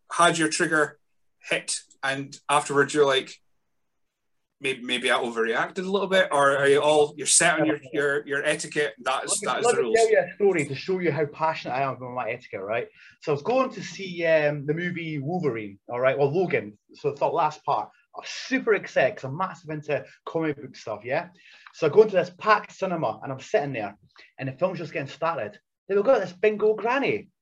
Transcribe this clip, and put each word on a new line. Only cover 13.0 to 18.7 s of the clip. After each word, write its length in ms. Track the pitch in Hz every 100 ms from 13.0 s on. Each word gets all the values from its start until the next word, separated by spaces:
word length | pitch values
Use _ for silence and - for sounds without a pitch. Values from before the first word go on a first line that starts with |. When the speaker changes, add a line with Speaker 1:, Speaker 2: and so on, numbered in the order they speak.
| - _
Speaker 2:
So 100 | -
I 20 |
was 80 | 139
going 300 | 160 262 254
to 120 | 196
see, 420 | - - 190 170 165
um, 400 | 160 147 147 139
the 80 |
movie 460 | 160 180 175 165 151
Wolverine, 600 | 135 180 151 113 107 101 -
all 100 | 120
right? 180 | 131 135
Well, 140 | 143
Logan, 440 | 165 180 120 107 - _
so 160 | - 143
it's 100 | -
the 80 | 139
last 360 | 147 156 - -
part. 240 | 117 - _ _ -
I'm 80 | -
super 480 | - - 262 -